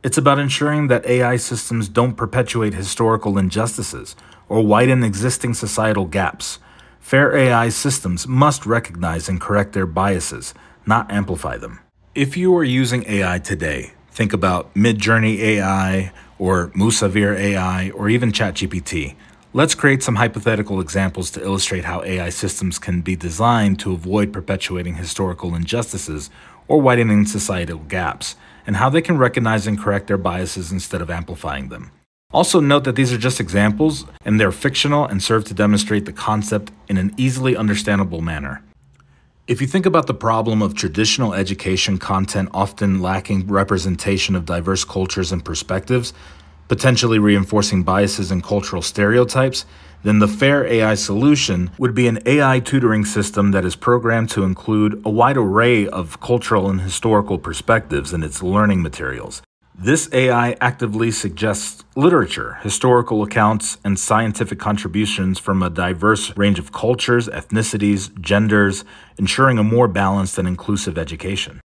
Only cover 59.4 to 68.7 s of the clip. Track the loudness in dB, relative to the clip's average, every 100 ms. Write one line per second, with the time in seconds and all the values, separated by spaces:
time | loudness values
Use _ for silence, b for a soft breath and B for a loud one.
59.4 | _ _ _ -4 2 2 2 2 4 2
60.4 | 0 0 -2 0 -4 0 -2 -2 -6 -2
61.4 | -2 -2 -6 -12 -10 2 4 4 0 -4
62.4 | -10 -8 -6 0 4 4 4 -2 0 2
63.4 | 2 2 -4 -6 -2 -2 2 2 0 -2
64.4 | -4 -4 -4 -2 -2 -2 -2 0 -2 -2
65.4 | 0 0 0 -2 -2 0 2 2 -2 0
66.4 | 2 2 -4 -4 -2 0 2 2 0 -10
67.4 | -4 -2 -2 0 2 0 -2 -12 0 2
68.4 | 4 4 4